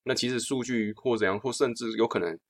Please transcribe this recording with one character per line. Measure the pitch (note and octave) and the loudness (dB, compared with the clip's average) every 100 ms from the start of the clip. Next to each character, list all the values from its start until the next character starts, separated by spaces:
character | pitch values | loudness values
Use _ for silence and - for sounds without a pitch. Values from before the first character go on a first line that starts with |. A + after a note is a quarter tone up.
那 | B2 | -4
其 | B2+ B2 | -2 0
实 | B2 | -2
数 | - C3 | -2 -2
据 | A#2+ A#2+ G#2 | 0 0 -2
或 | G#2+ B2+ A2+ | -2 0 2
怎 | G2 | 2
样， | G2+ | 0
或 | B2+ | -2
甚 | A#2+ C3 | 0 0
至 | A#2 A#2 A2 | 0 -4 2
有 | A2+ | 2
可 | G#2 | 2
能， | F2 E2 _ | -2 -4 _